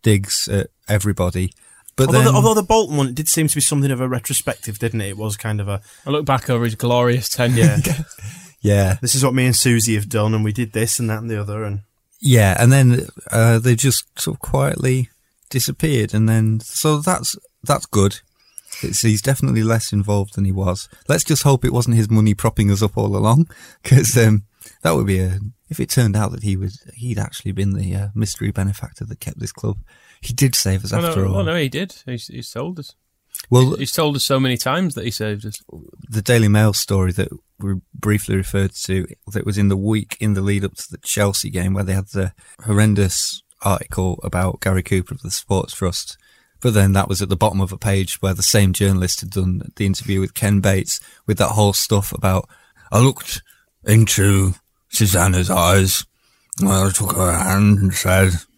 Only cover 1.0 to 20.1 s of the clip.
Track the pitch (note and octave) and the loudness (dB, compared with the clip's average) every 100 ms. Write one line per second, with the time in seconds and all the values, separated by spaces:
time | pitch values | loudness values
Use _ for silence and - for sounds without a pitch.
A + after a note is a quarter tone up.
1 | G#2 F#2 F2+ F2+ F#2 _ _ _ - - | 0 0 -2 -2 -4 _ _ _ -14 -2
2 | C3 B2+ - - A3+ A3 F#3+ A3 G#3+ D3 | 2 6 6 6 4 2 2 0 2 0
3 | C3+ B2+ D#3 - D#3 D3 - C#3+ C#3 B2+ | -2 -2 -4 0 0 0 0 0 -2 -2
4 | B2+ B2 - C3+ - A#2 - G#2 A#2 A2 | -2 -4 -4 -6 -6 -8 -10 -6 -4 -4
5 | G2 G2 A2 G2+ A2+ G#2 G2+ G2 - - | -6 -6 -8 -6 -6 -4 -4 -6 -10 -14
6 | - D3 D3 C3 - B2 A#2 A2+ A#2+ A#2+ | -4 -4 0 -2 0 -2 -2 -2 -2 2
7 | B2 A#2+ - - B2 A#2+ D3+ D3+ F3+ D3 | 2 0 -4 -2 0 4 4 4 -2 -4
8 | D#3 - G#2 - - _ G#2+ G2+ F#2+ F#2+ | -6 -14 -18 -18 -20 _ 2 4 2 0
9 | B2+ C#3 C3 C3 B2+ A2+ C3 A#2 A2 G#2+ | -2 0 2 2 2 2 2 2 2 -2
10 | G2+ A2+ G#2+ A2 G#2+ G#2+ A#2 G#2+ A2+ - | -2 -2 0 0 -2 -4 -4 -4 -4 -2
11 | A2+ A2 A#2 G#2+ G2+ G#2 G#2+ G2+ - _ | -4 -4 -6 -6 -6 -8 -6 -8 -10 _
12 | _ _ E3+ B2 G2+ F#2 A#2+ C3+ B2+ B2 | _ _ 2 4 4 4 4 6 4 2
13 | - - - A2+ A#2 A2+ B2 A#2 C#3 A#2 | -2 -14 -6 2 4 4 2 2 0 -2
14 | - - - - - C#3 C#3+ - C3 B2+ | -6 -10 -8 -8 -4 -2 -2 -2 -2 -2
15 | B2 _ _ _ _ C3 C3+ C#3 D#3 C3+ | -4 _ _ _ _ -6 -4 -4 -2 0
16 | G#2 G#2+ A2 A2+ A2 A2 - - D#3 D3+ | 0 0 2 2 2 -2 -4 -4 0 0
17 | D3+ F#3 - - _ _ - C#3+ - G#2+ | 0 -2 -4 -10 _ _ -4 -4 0 2
18 | G2 - _ _ _ - _ - - G2+ | 2 0 _ _ _ -20 _ -12 -6 -2
19 | A#2 G#2+ C3+ C3+ C3+ A#2+ A2 A2+ - G#2 | 0 2 0 0 0 0 2 0 0 -2
20 | G2+ | 0